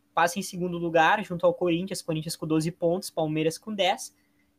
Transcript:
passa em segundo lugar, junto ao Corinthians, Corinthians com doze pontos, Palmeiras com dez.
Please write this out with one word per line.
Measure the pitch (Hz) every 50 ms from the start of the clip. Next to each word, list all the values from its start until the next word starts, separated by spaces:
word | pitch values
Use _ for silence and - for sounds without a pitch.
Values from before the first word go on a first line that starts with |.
| _ _ -
passa | - 165 175 - 196
em | 185
segundo | - - 180 175 180 170 170
lugar, | 170 170 160 165 160 165 196 220 202
junto | - 180 165 -
ao | 180 170
Corinthians, | - 180 180 165 170 185 190 185 - -
Corinthians | - 160 156 156 165 -
com | - -
doze | 156 156 160 156 170
pontos, | 165 - - 170 170 190 202 -
Palmeiras | - - 160 156 156 156 156 160 160 -
com | - 220 214
dez. | 196 190 180 214 240 - - _ _ _ _ _ _ _ _ _